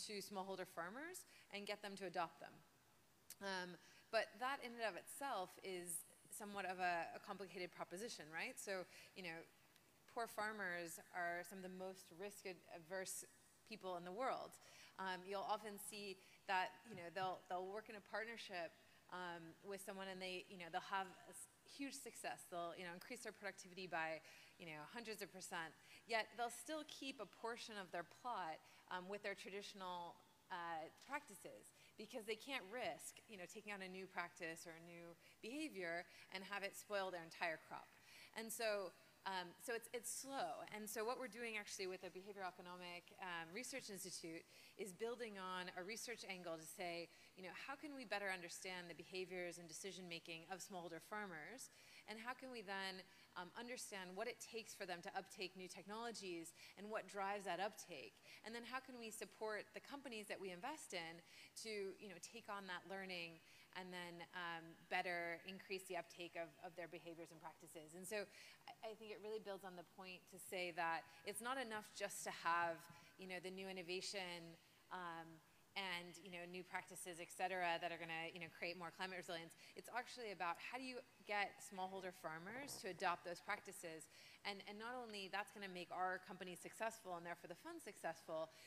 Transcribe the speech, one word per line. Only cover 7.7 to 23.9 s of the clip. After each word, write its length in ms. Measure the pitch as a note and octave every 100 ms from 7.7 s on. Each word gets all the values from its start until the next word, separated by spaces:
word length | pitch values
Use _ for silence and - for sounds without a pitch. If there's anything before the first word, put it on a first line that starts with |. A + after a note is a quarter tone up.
proposition, 560 | - E3+ F3 A3+ - D3+
right? 240 | E3 A3
So, 320 | B3+ - F#3+ F3 - - -
you 60 | F3+
know, 160 | E3 D3+ - - - - - -
poor 120 | B3+ A3+
farmers 720 | - G#3+ G#3+ F#3+ F3 E3+ F3+ -
are 320 | F3+ F3 F3 F3
some 80 | F#3+
of 80 | F#3
the 80 |
most 320 | F#3 F#3 F#3+ -
risk 320 | E3 G3+ G3+ G3
ad-, 160 | E3+ - F3
averse 480 | D#3 F#3+ F#3 - - - - - -
people 300 | A3 F#3 F3
in 60 | F3+
the 80 |
world. 400 | G3 C4 F#3 - - - - - -
Um, 240 | F#3+ F#3 F#3
you'll 180 | G3 F#3+
often 320 | G#3 G#3+ G3+ -
see 260 | G#3 G3+ F#3 - - -
that, 240 | F#3 F3+ - A#3
you 60 |
know, 160 | F#3+ E3+
they'll, 320 | F3 F#3+ F3 -
they'll 160 | F3+ F#3
work 240 | G#3 G#3+
in 80 | G#3+
a 60 | -
partnership, 640 | G#3 A3 A3+ - F3+ D#3+ - - - -
um, 420 | F3+ F3+ E3+ E3 D#3+
with 160 | G3 G3
someone 240 | G3 F#3+ F#3+
and 80 | F#3
they, 280 | F#3 F3+ -
you 100 | G3
know, 80 | E3+
they'll 180 | F3 -
have 160 | G3 F#3
a 280 | E3+ - F3+
s-, 160 | - -
huge 320 | - - C#4
success. 540 | C4+ A#3 - F3 - -
They'll, 240 | F3 E3+
you 80 | E3
know, 80 | F3+
increase 320 | F3 - B3
their 140 | A3 G3+
productivity 500 | G3+ F#3 F#3 F3+
by, 320 | F#3